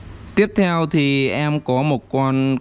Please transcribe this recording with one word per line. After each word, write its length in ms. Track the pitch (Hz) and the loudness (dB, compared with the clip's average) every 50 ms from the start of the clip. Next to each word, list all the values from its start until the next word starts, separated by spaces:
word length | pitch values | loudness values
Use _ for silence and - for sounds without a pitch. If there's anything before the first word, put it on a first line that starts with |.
| - - - - - - - | -18 -18 -18 -18 -20 -4 0
Tiếp 180 | - 208 208 214 | 0 0 2 2
theo 300 | - 196 175 170 165 165 | 2 2 2 2 0 0
thì 420 | 156 - 160 143 139 139 139 135 123 | 0 0 0 2 2 2 2 0 0
em 320 | 90 131 151 151 151 151 | 0 0 0 0 -2 -2
có 220 | - - 127 127 | -2 -2 -2 0
một 280 | 139 151 143 117 - - | 0 0 -2 -2 -4 -4
con 480 | - 135 135 131 131 135 135 135 135 123 | -2 0 0 0 0 0 0 0 -2 -2